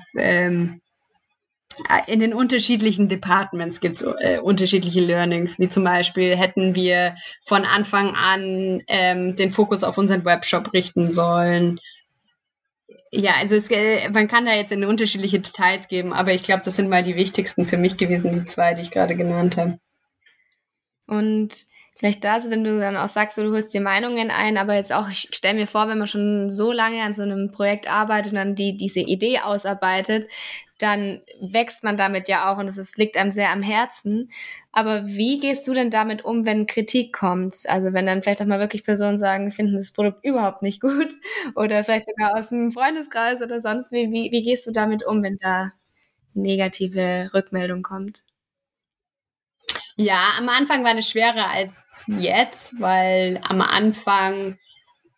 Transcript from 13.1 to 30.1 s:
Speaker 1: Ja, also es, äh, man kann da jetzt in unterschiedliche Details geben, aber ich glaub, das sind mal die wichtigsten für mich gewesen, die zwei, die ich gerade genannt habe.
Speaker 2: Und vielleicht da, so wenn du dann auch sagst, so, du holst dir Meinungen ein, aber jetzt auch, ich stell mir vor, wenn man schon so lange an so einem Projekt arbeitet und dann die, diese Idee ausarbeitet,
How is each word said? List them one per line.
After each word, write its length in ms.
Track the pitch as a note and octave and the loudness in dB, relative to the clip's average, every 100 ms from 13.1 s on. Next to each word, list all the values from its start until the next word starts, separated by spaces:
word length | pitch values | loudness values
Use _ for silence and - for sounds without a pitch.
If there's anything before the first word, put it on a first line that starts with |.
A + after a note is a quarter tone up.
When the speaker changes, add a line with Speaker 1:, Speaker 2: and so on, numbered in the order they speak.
Speaker 1:
Ja, 260 | G#3 G3 D3 | -2 2 2
also 140 | G3 | 2
es, 160 | G#3+ G#3 | 2 2
äh, 400 | G#3+ G#3+ A3 E3 | 0 2 0 2
man 180 | G#3+ G#3 | 2 2
kann 160 | A#3 | 2
da 80 | A#3+ | 2
jetzt 200 | G#3+ G3+ | 2 0
in 120 | G3 | -2
unterschiedliche 560 | G3+ A3 G#3+ G3 G3 F#3 | 0 2 0 -2 0 0
Details 480 | - - F#3 F#3+ - | -2 0 0 0 -2
geben, 240 | F3+ F3+ | -4 -2
aber 200 | - F#3+ | 0 2
ich 100 | F#3 | 0
glaub, 200 | - F#3+ | 2 0
das 140 | F#3+ F#3+ | 0 -2
sind 140 | G3 | 2
mal 120 | F3+ | 2
die 140 | F3+ F3 | 2 0
wichtigsten 480 | F#3+ - F#3 - | 0 0 -2 -2
für 140 | F3 F3 | 0 2
mich 180 | F#3 F#3+ | 2 2
gewesen, 360 | F3+ F3 F3 | 0 0 0
die 120 | F3 | -2
zwei, 300 | F3 - F3 | -2 0 2
die 80 | F3 | 0
ich 80 | E3+ | -2
gerade 240 | F#3+ F3 | 0 0
genannt 420 | F3 F3 F3 F3+ F3+ | 0 0 2 2 2
habe. 220 | E3+ F3 _ _ _ _ _ _ _ _ _ _ _ _ - | -2 -4 _ _ _ _ _ _ _ _ _ _ _ _ -6
Speaker 2:
Und 480 | G#3+ G#3+ G#3+ G#3+ - - _ _ | -2 0 0 0 -4 -12 _ _
vielleicht 280 | - G3+ G3+ | -4 -2 0
da, 180 | G3+ A3+ | 0 0
so 80 | A#3+ | 0
wenn 140 | A3 | -2
du 140 | A3 G#3+ | 0 0
dann 200 | G3+ G3 | 0 -2
auch 100 | F#3+ | 0
sagst, 280 | G#3+ G#3 A3 | 0 0 0
so, 60 | |
du 80 | G#3+ | 0
holst 200 | A3 G#3+ | 0 0
dir 80 | G3+ | -2
Meinungen 500 | G3 G3 A#3+ A#3+ A3+ | 0 0 0 -2 -2
ein, 280 | - G#3+ G#3 | 0 0 0
aber 160 | G3+ | 2
jetzt 180 | G3+ G3+ | 0 0
auch, 160 | D#3 G3+ | -2 -2
ich 220 | F#3+ - | -4 -4
stell 220 | - F#3+ | -2 0
mir 120 | G#3+ G#3 | 0 0
vor, 220 | G#3+ G#3+ | 0 0
wenn 100 | A3 | -2
man 100 | G#3 | -4
schon 420 | G#3 G#3 G#3 G3 | -2 0 0 -2
so 200 | G3+ A3+ | -2 0
lange 320 | A#3+ A3+ A3+ | 0 0 0
an 120 | G#3+ | -4
so 80 | G#3 | -4
einem 280 | G3+ G3 G3 | -4 -4 -4
Projekt 400 | - G3+ G#3 - | -2 -2 -2 -2
arbeitet 420 | G#3 G#3+ G#3+ G#3 | 0 2 0 0
und 40 | G3+ | -2
dann 180 | G3 | -2
die, 220 | G3+ G3+ G3 | 0 -2 -2
diese 240 | G3 F#3 | -4 -2
Idee 380 | - F#3 A3 B3+ | -2 0 0 0
ausarbeitet, 880 | G3+ G#3 G3 G3 F#3 F#3+ G3 | 0 -2 -2 -2 0 0 0